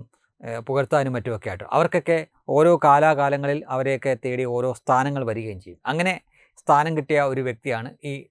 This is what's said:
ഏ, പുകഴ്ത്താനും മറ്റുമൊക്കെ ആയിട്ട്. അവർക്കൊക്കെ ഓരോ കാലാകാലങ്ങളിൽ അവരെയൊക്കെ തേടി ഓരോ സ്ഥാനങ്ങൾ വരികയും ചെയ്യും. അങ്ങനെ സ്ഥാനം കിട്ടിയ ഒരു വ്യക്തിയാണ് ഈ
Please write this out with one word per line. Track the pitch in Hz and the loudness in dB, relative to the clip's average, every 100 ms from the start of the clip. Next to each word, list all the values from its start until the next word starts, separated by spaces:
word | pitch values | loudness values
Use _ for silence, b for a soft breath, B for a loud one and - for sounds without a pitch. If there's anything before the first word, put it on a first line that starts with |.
| 113 _ _ _ | -18 _ _ _
ഏ, | 120 117 | -12 -10
പുകഴ്ത്താനും | 113 135 135 151 135 | -4 -2 0 0 0
മറ്റുമൊക്കെ | 123 117 113 - | -4 -6 -8 -8
ആയിട്ട്. | 90 - | -10 -2
അവർക്കൊക്കെ | 139 170 175 - 165 156 _ - | 0 2 0 0 -2 -2 _ -2
ഓരോ | 139 165 170 | 4 6 6
കാലാകാലങ്ങളിൽ | 151 143 156 143 139 139 143 147 147 | 6 6 6 4 0 -2 -2 -4 -4
അവരെയൊക്കെ | 131 135 131 139 123 | -4 -2 -2 -2 -4
തേടി | 127 123 127 | -4 -4 -4
ഓരോ | 120 127 | -2 -4
സ്ഥാനങ്ങൾ | 117 - 127 139 143 117 | -4 0 2 2 -2 -4
വരികയും | 110 110 95 | -6 -8 -12
ചെയ്യും. | 92 87 120 | -16 -12 -6
അങ്ങനെ | 151 180 180 _ _ _ _ | -2 -2 -4 _ _ _ _
സ്ഥാനം | - 147 156 156 | 2 2 2 -2
കിട്ടിയ | 143 147 | -2 0
ഒരു | 143 131 | 0 -2
വ്യക്തിയാണ് | 127 117 139 113 120 - | -6 -6 -6 -6 -8 -14
ഈ | 143 139 - | -12 -12 -10